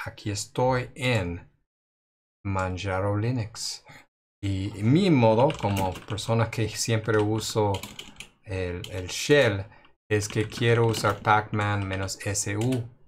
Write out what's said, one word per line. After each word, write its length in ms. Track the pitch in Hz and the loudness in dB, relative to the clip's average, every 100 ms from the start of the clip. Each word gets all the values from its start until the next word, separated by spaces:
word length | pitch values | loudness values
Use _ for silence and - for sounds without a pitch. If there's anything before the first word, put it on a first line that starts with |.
Aquí 280 | - - 110 | -14 -8 -6
estoy 580 | 104 - - 127 127 - - | -6 -6 0 0 0 -4 -4
en 520 | 127 113 87 85 - _ _ _ _ _ _ _ _ _ | 0 0 -2 -6 -12 _ _ _ _ _ _ _ _ _
Manjaro 760 | 98 98 92 90 98 92 101 104 | -4 -2 -2 -4 -2 -2 0 0
Linux. 680 | 117 127 101 - - - - - _ _ _ _ | 0 -2 -4 -8 -10 -10 -16 -20 _ _ _ _
Y 300 | 98 95 101 98 | -4 -2 -4 -2
mi 300 | 107 160 196 | 4 4 6
modo, 380 | 139 113 110 143 - | 6 6 6 2 2
como 320 | 104 98 95 | -2 0 -2
persona 560 | 87 - 98 - 113 110 | -4 -8 -6 -2 0 0
que 200 | - 107 | -2 -4
siempre 500 | - - 110 110 107 | -2 -2 0 2 2
uso 540 | 104 110 107 110 104 95 - - - - - _ - | 2 0 -2 0 0 0 -6 -14 -18 -18 -20 _ -8
el, 360 | 95 90 87 82 | -6 -4 -6 -8
el 160 | 95 90 | -8 -8
shell, 540 | - - 147 120 98 98 - - _ - | -4 4 6 6 2 -6 -16 -20 _ -2
es 180 | 107 101 | 0 0
que 200 | 110 107 | -2 -4
quiero 400 | - 117 117 113 | 0 2 4 4
usar 340 | 110 107 98 | 2 0 2
pacman 680 | 110 107 107 107 104 101 95 | 4 4 2 -2 0 0 -2
S 680 | 95 95 - 104 92 98 104 | -4 -6 -6 -4 -4 -2 -2
U. 260 | 120 127 117 - | 0 -2 -4 -14